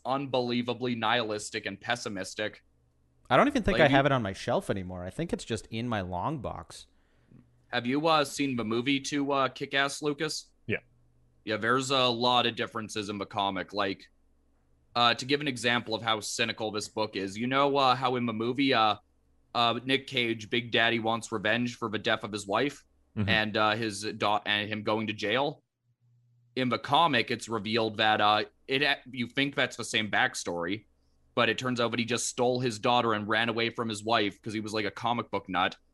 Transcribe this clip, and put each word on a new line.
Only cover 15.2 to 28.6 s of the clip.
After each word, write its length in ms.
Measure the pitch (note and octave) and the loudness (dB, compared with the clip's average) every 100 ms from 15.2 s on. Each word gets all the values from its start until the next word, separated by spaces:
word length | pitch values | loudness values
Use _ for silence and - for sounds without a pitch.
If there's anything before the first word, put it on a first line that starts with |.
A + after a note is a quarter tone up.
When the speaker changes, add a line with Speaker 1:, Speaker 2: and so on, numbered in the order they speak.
| B2+ | 0
Speaker 1:
give 160 | C#3+ | 0
an 60 | D3 | 0
example 480 | B2 A#2+ A#2+ A2 G#2+ | -2 0 0 0 -4
of 60 | |
how 160 | A2+ A2 | -2 -2
cynical 500 | - - A2+ G#2+ G#2+ | -2 -2 -2 -2 -4
this 160 | G#2 - | -4 -6
book 280 | A2 G#2+ G2 | -4 -2 -2
is, 200 | F#2+ G#2 | -4 -4
you 100 | B2 | 0
know, 280 | C3+ C#3+ C#3 | 4 4 4
uh, 180 | C3 B2 | 4 4
how 200 | B2+ B2 | 2 0
in 100 | A#2+ | -2
the 60 | |
movie, 400 | A2 A#2 C3 C3+ | -2 -2 2 4
uh, 220 | A#2+ G#2+ G2+ _ _ _ _ _ A#2+ | 6 4 2 _ _ _ _ _ 0
uh, 240 | A#2 A#2 | 2 0
Nick 220 | B2+ C3+ C3+ | 0 -2 0
Cage, 420 | C3 A#2 A2+ G#2+ | -2 0 -2 -2
Big 200 | A#2+ A#2+ | -4 0
Daddy 280 | A#2 A#2 A#2 | 2 4 2
wants 320 | A2 A2+ - | 0 -2 -4
revenge 440 | A2 G#2+ A#2 B2 A#2+ | -2 0 0 0 -4
for 120 | A2+ | -6
the 80 | G#2 | -2
death 260 | A2+ A2 | 0 -2
of 80 | G#2+ | -2
his 140 | G2+ G2 | -8 -2
wife 360 | G#2+ C#3+ - _ _ _ A2 | 0 0 -4 _ _ _ -4
Speaker 3:
Mm-hmm. 120 | G2+ | 0
Speaker 1:
and, 280 | A2 G#2+ A2 | 2 2 2
uh, 140 | G#2+ G#2+ | 2 2
his 280 | A2+ G2+ | -2 -6
da-, 380 | G#2+ G#2+ G#2 G#2 - | -8 -2 0 0 0
and 240 | G#2 G#2 | -2 -2
him 140 | G#2+ | -4
going 240 | G#2+ G#2+ G#2+ | -2 -2 -2
to 60 | |
jail. 500 | G#2+ G#2 B2 D3 C#3+ _ _ _ _ _ _ _ _ _ B2+ | -4 -2 0 -2 -6 _ _ _ _ _ _ _ _ _ -4
In 100 | B2+ | -2
the 80 | A2+ | -2
comic, 540 | - C#3+ E3 B2 A2 | 2 4 6 4 0
it's 160 | A2+ - | -4 -4
revealed 480 | A2+ G#2 A#2 A2+ G#2 | -6 0 0 0 2
that, 220 | A2 G#2+ | 4 6
uh, 220 | G#2 G#2+ G#2 _ | 4 4 0 _